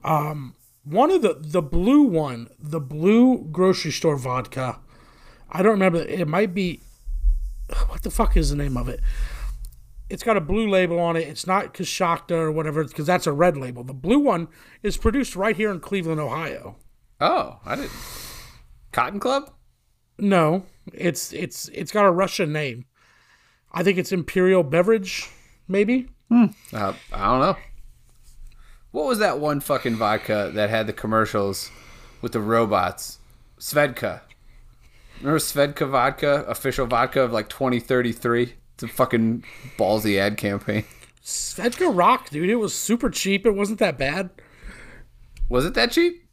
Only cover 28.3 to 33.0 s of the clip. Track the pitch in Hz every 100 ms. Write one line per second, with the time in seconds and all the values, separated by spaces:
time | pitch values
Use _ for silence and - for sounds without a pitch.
28.3 | - - - - - - 269 294 220 208
29.3 | 139 151 147 - 139 - 113 107 107 -
30.3 | 107 95 95 104 113 107 104 107 110 107
31.3 | 107 98 95 - - - - - - 120
32.3 | 113 104 113 110 101 90 -